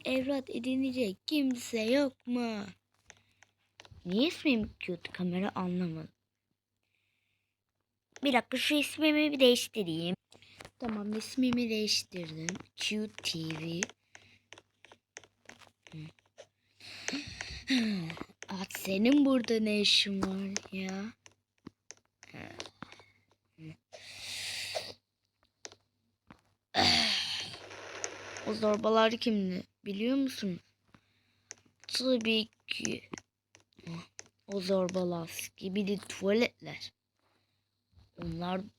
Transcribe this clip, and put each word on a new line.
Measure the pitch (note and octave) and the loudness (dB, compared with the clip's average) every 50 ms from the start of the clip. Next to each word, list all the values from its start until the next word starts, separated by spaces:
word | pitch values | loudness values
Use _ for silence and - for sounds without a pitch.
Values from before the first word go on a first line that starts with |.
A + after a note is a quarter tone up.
| - | 0
evlat | B3+ B3+ C4 B3+ C4+ C#4+ C4+ C4 - | 0 0 0 0 0 -2 -2 -2 -4
edinecek | - B3 A#3 B3+ C4 C4 C4+ C4+ B3 B3+ B3 G3 F#3+ - - | -6 -4 -2 0 0 0 0 0 2 0 0 0 0 -4 -4
kimse | - D#4 D4 C#4 C4 B3+ A#3+ - - - A3+ | 0 2 4 4 4 2 0 -4 -4 -2 0
yok | G#3+ A3 B3+ C#4+ D4 C4+ - _ - | 2 4 4 4 4 2 -2 _ -6
mu? | B3+ A#3+ B3 A#3+ A#3 A3 G#3 G#3 G3 F3+ _ _ _ _ _ _ - - _ _ _ _ _ - _ _ _ _ _ _ - - - - - - | -4 -2 -2 0 -2 -4 -6 -8 -10 -14 _ _ _ _ _ _ -20 -20 _ _ _ _ _ -20 _ _ _ _ _ _ -20 -20 -20 -18 -12 -6
Niye | F3 F3+ G#3+ C4+ E4+ | -2 2 2 2 2
ismim | F4+ - - D#4 B3+ A3 G#3 - - - | 0 0 2 2 2 2 2 -4 -8 -10
kötü | - - F3 E3+ - - | -8 -6 -6 -8 -8 -12
kamera | - - F3+ F3+ F3 F#3 G3 - - | -6 -4 -2 -2 0 0 -2 -2 -2
anlamadım. | - F#3 F3+ F3+ F3+ F3+ E3+ D#3+ D#3+ D#3 - _ _ _ _ _ _ _ _ _ _ _ _ _ _ _ _ _ _ _ _ _ _ _ _ _ _ _ _ _ _ _ _ _ _ _ _ _ _ _ _ - - - | -2 -4 -2 -2 -2 -2 -2 -4 -8 -10 -14 _ _ _ _ _ _ _ _ _ _ _ _ _ _ _ _ _ _ _ _ _ _ _ _ _ _ _ _ _ _ _ _ _ _ _ _ _ _ _ _ -8 -2 0
Bir | C#4+ | 4
dakika, | B3 A#3 - - - | 4 4 2 2 -4
şu | B3 - - D4+ | -2 0 2 2
ismimi | D4 C4+ - - - D4+ D#4 D4+ D4+ D4+ D4+ | 2 2 0 -2 2 4 4 4 4 2 2
bir | D4 C4 | 4 6
değiştireyim. | C4+ B3 A#3+ A#3+ - - - A3+ G3 E3 D#3+ D#3+ E3+ F3 F#3 - _ _ - - - - - - - - _ - | 8 8 8 6 2 -4 -4 -4 -2 -2 -2 -2 -2 -2 -4 -4 _ _ -20 -20 -20 -20 -20 -20 -20 -20 _ -8
Tamam, | B3+ A#3 G#3+ G#3 G3+ G#3 G#3+ A3 | -6 -4 -4 -4 -4 -4 -4 -4
ismimi | G#3+ - - C4+ B3+ B3+ A#3+ B3 A#3+ A3+ | -6 -4 0 2 2 4 4 2 2 2
değiştirdim. | A3 G#3+ G#3+ G3+ - - - - - F3+ E3+ D#3+ D#3 D#3+ D#3+ E3+ F#3+ - - _ _ | 0 0 2 2 0 0 -2 -4 -8 -10 -8 -8 -8 -6 -4 -4 -6 -6 -8 _ _
Q | - - - G#3 G#3+ G#3+ G#3+ - - | -6 -4 -2 -2 -2 -4 -4 -8 -8
T | - - - E3 | -6 -6 -4 -4
V. | D#3+ D#3+ D#3+ D3+ D#3+ E3 E3 E3+ - - - _ _ _ - - - - - _ _ - - - _ _ _ _ _ - - _ _ _ - - - - _ _ _ - - - - - _ _ _ - - D#3 D#3 D#3+ - _ _ _ _ - - _ _ _ _ _ _ _ - - - - - - - C#4+ D4 - - - - - - - - - C4+ B3 A3+ A3 G#3 F#3+ E3+ D#3+ E3 - - - - - - - | -4 -6 -6 -6 -6 -6 -2 -4 -4 -4 -6 _ _ _ -20 -20 -20 -20 -20 _ _ -20 -20 -20 _ _ _ _ _ -20 -20 _ _ _ -20 -20 -20 -20 _ _ _ -20 -20 -20 -20 -20 _ _ _ -16 -14 -14 -14 -14 -16 _ _ _ _ -20 -20 _ _ _ _ _ _ _ -18 -18 -14 -8 -6 -6 -6 -6 -8 -10 -12 -12 -12 -12 -12 -8 -2 2 4 4 4 4 2 0 -2 -4 -6 -8 -10 -12 -12 -18 -12 -8
At, | G#3 F#3 G3 - - - | -6 -6 -6 -6 -6 -6
senin | - G3 G3 F#3+ G#3+ A#3+ C#4+ D4 C#4 | -4 0 2 6 8 8 8 10 8
burada | C#4 C4 B3+ A3 - A3+ A3 | 8 6 6 4 2 2 2
ne | A3 G#3+ G#3 G#3 | 2 2 4 4
işin | G3+ G3+ - - - G3+ G3 G3 | 6 6 6 6 4 2 0 -2
var | G3 F#3+ F#3+ G3 G3 G3 G3 G3+ - - | -2 -2 -2 -4 -4 -2 -4 -4 -4 -6
ya? | - F#3+ F#3+ F#3 F#3+ G3 G3+ A3+ - _ _ - _ _ _ _ _ _ - - _ _ _ - - _ _ _ _ _ - - - - - - - - - - _ - - - - - - _ _ _ _ _ _ _ _ _ _ - D#3+ D#3+ D#3+ _ _ _ - - - - - - - - - - - - - - - - - - - - - _ _ _ _ _ _ _ _ _ _ _ _ _ - - - _ _ _ _ _ _ _ _ _ _ - - _ _ _ _ _ _ _ - - - - - G2+ - - - - - - - - - - - - - - - - - - - - - - - - - - - - - | -8 -8 -6 -6 -6 -6 -8 -10 -12 _ _ -20 _ _ _ _ _ _ -20 -20 _ _ _ -20 -20 _ _ _ _ _ -20 -18 -16 -14 -14 -14 -12 -12 -12 -12 _ -18 -18 -18 -18 -20 -20 _ _ _ _ _ _ _ _ _ _ -18 -18 -18 -18 _ _ _ -20 -20 -18 -16 -16 -14 -10 -10 -8 -8 -6 -6 -6 -6 -6 -4 -6 -6 -6 -8 -14 _ _ _ _ _ _ _ _ _ _ _ _ _ -18 -18 -18 _ _ _ _ _ _ _ _ _ _ -20 -20 _ _ _ _ _ _ _ 2 4 6 6 6 4 4 2 0 -2 -2 -4 -6 -8 -8 -10 -12 -14 -16 -16 -16 -14 -14 -14 -12 -8 -8 -10 -10 -10 -14 -14 -12 -8 -6
O | - G#3+ | -6 -2
zorbalar | G#3+ G#3+ G#3+ G#3 G#3 - G#3+ A3 A3+ A3 A3+ A#3 | 2 2 2 2 4 4 4 6 6 6 4 4
kimdi, | A3+ - B3 A3 G#3 F#3+ F#3 F3+ - - _ _ _ - | 2 0 2 2 2 2 0 -2 -4 -8 _ _ _ -8
biliyor | G3+ G3 G3 A3 A#3+ C4+ | -6 -4 -2 0 2 2
musun? | C#4 C4+ B3+ - - A3 G3 F3 - - _ _ _ _ _ _ - _ _ _ _ _ _ _ _ _ - - _ _ _ _ _ - - | 2 2 0 -2 -4 -4 -4 -4 -6 -10 _ _ _ _ _ _ -20 _ _ _ _ _ _ _ _ _ -18 -18 _ _ _ _ _ -12 -6
Tabii | - - B3 C4 B3+ A#3 A3 A3+ A3+ A3 G#3+ - _ _ - | -4 -2 2 2 2 2 4 4 2 2 2 -2 _ _ -12
ki | - - - - - - - - - - - - _ _ _ _ _ _ - _ _ _ _ - E3+ E3 E3 E3+ - _ - - - _ _ _ | -10 -8 -4 -4 -4 -4 -4 -8 -14 -16 -16 -16 _ _ _ _ _ _ -20 _ _ _ _ -14 -12 -12 -12 -14 -16 _ -20 -20 -20 _ _ _
o | - G3+ G3+ | -8 -6 -4
zorbalar | F3+ F#3 G3 F#3+ F#3 F3 F3+ F#3 F#3 F3 F3 E3+ E3 E3 - - - - _ | 0 2 2 2 2 0 0 0 0 0 -2 -4 -6 -8 -10 -10 -10 -12 _
gibi | - - F#3+ F#3 G#3+ G3+ | -10 -8 -4 -2 0 0
de | F#3+ G#3 | 0 0
tuvaletler. | G3 - - - - F#3+ G3 G#3 A3+ A#3+ - - - D#3+ D3+ - - - - _ _ _ _ _ _ _ _ _ _ _ _ _ _ _ _ _ _ _ _ _ - - _ _ | -2 -4 -8 -8 -2 2 4 4 4 4 2 0 -6 -14 -14 -12 -12 -12 -14 _ _ _ _ _ _ _ _ _ _ _ _ _ _ _ _ _ _ _ _ _ -20 -20 _ _
Onlar | - F3 E3+ E3 E3 F3 F3+ F#3 F#3+ G#3 A3 _ | -10 -8 -6 -4 -4 -2 -2 -2 -4 -4 -8 _